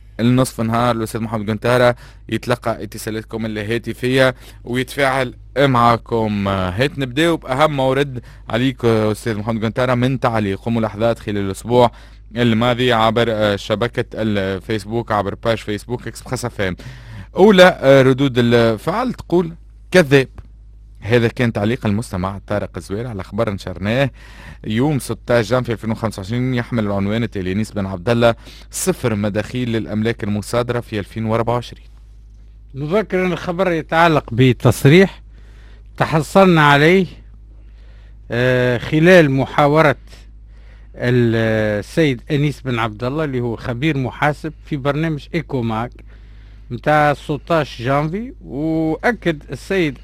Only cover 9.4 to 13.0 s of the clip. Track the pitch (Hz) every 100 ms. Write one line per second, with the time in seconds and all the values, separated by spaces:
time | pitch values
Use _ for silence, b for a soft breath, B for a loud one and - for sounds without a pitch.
9.4 | 107 113 113 127 127 120 127 131 123 113
10.4 | 101 95 117 117 107 101 117 113 110 101
11.4 | 98 95 107 123 117 b b b - 117
12.4 | 120 110 123 117 123 113